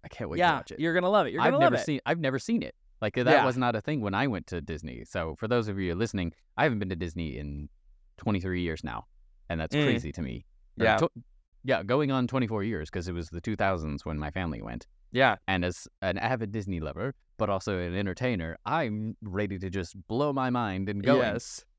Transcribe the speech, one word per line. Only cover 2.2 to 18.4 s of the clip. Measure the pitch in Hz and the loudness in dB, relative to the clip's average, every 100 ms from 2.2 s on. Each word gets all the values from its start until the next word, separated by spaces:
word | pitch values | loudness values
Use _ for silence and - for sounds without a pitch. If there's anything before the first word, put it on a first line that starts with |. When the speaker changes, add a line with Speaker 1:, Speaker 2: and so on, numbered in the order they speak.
Speaker 1:
never | 143 135 | 2 0
seen | - 233 | 0 -2
it. | - - _ - | -2 -10 _ -4
Like, | 107 | -2
that | 123 123 | 2 6
Speaker 2:
Yeah. | 143 | 6
Speaker 1:
was | 120 123 | 6 2
not | 123 | 2
a | 113 | 0
thing | - 151 | 0 -2
when | 104 | 0
I | 98 139 | 2 0
went | 98 - | 0 -4
to | 87 | -6
Disney. | 71 78 76 60 | -6 -8 -8 -12
So | 62 95 82 73 | -8 -4 -4 -4
for | - | 0
those | 120 107 | 0 0
of | 98 | -2
you | 92 85 | 0 0
listening, | 113 101 85 - _ - | 0 0 -2 -4 _ 0
I | |
haven't | 147 113 | 0 2
been | 98 | -2
to | 90 | -2
Disney | 87 82 82 65 | -4 -4 -6 -6
in | 73 71 71 - _ - _ - | -8 -8 -10 -14 _ -20 _ -8
twenty-three | - 101 92 90 | -2 -2 0 -2
years | 87 80 | -2 -4
now, | - 57 - - - _ - | -6 -8 -10 -20 -20 _ -6
and | 82 | -4
that's | 80 | 0
Speaker 2:
Mm. | 143 147 | 2 2
Speaker 1:
crazy | 78 73 | 0 -2
to | 69 | -6
me. | 71 58 - _ _ - | -6 -8 -14 _ _ 0
Or | |
Speaker 2:
Yeah. | 113 107 | 4 4
Speaker 1:
tw-, | 160 - - - _ _ | 2 0 -20 -20 _ _
yeah, | 127 127 | 0 0
going | 98 131 147 | 2 2 4
on | 135 123 | 2 2
twenty-four | 131 117 107 | 0 0 0
years, | 101 98 78 | -2 -2 -4
'cause | 98 87 | -4 -4
it | |
was | 85 80 | -4 -6
the | 87 | -6
two | 98 107 | -4 0
thousands | 98 92 78 71 - | 2 2 -2 -4 -4
when | 78 | -4
my | 76 | -4
family | 82 87 64 | -4 -4 -4
went. | 55 60 - _ - | -8 -10 -12 _ -6
Speaker 2:
Yeah. | 123 131 101 - | 4 4 4 0
Speaker 1:
And | 95 | 0
as | 90 90 - _ | 0 -2 -12 _
an | 95 92 | -2 0
avid | 117 127 110 | 0 -2 -2
Disney | 110 98 90 | -4 -4 -4
lover, | 78 78 120 135 _ _ | -4 -4 -6 -8 _ _
but | 104 | 0
also | 98 - 95 | 0 0 -2
an | 87 | 0
entertainer, | 90 101 90 127 107 | -2 -2 0 0 0